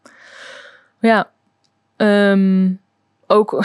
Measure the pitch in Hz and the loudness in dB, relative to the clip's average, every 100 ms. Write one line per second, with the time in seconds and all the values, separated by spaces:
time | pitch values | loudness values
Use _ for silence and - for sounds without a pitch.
0 | - _ - - - - - - _ _ | -20 _ -20 -20 -20 -20 -20 -20 _ _
1 | 226 214 - _ _ _ _ _ _ - | 0 0 -2 _ _ _ _ _ _ -4
2 | 208 202 202 196 190 190 185 185 _ _ | 0 2 2 2 2 0 0 -4 _ _
3 | _ _ _ - - - | _ _ _ 0 0 -4